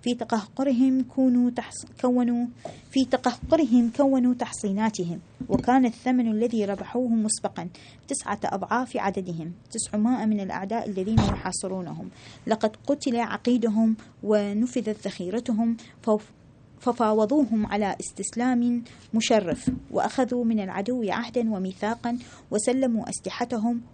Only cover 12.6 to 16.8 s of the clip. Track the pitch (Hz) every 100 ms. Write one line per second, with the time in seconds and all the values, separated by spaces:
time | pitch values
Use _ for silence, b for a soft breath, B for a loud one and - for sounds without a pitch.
12.6 | 220 - - 294 - 233 226 202 - 247
13.6 | 233 214 226 220 B - 202 214 202 208
14.6 | 247 262 220 214 196 - 180 214 247 214
15.6 | 233 226 B B - 214 - - - -
16.6 | - -